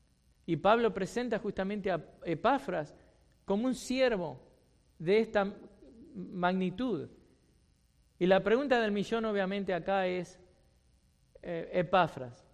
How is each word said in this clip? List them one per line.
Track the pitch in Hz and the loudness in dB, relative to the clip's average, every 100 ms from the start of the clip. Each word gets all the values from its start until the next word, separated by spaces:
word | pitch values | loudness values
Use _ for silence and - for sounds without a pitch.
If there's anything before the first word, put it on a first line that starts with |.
| _ _ _ _ - | _ _ _ _ -4
Y | 160 | 0
Pablo | 190 233 220 | 4 4 2
presenta | 190 185 233 247 220 | 0 -4 -4 -4 -4
justamente | 208 190 190 208 185 | -4 -4 -4 -4 -2
a | 170 - - | -2 -4 -12
Epafras | - 156 226 269 220 175 147 - - _ _ _ - | -6 0 2 0 0 -6 -6 -12 -20 _ _ _ -4
como | 202 254 | 0 0
un | - | -2
siervo | - 262 254 208 160 135 - _ _ _ _ - | -4 2 2 2 -4 -10 -18 _ _ _ _ -6
de | 160 214 | 2 2
esta | 220 214 196 - - - - - - 190 | 4 2 0 -4 -18 -20 -20 -20 -16 -14
magnitud. | 185 180 180 185 185 185 254 165 123 - _ _ _ _ _ _ _ _ _ _ | -10 0 0 2 0 -2 -2 -2 -6 -14 _ _ _ _ _ _ _ _ _ _
Y | 180 | 4
la | 190 | 4
pregunta | 196 240 285 247 | 4 2 4 2
del | 214 | 2
millón | 202 - 226 220 | 0 -2 -2 0
obviamente | 202 185 202 196 | 0 -2 -2 -2
acá | 175 175 196 185 | -2 0 0 0
es, | 180 175 - - _ _ _ _ _ _ _ _ - | -2 -6 -14 -20 _ _ _ _ _ _ _ _ -18
eh, | - 165 - | -10 -8 -4
Epafras, | 180 175 190 165 135 127 - - | -2 2 4 4 0 -12 -14 -20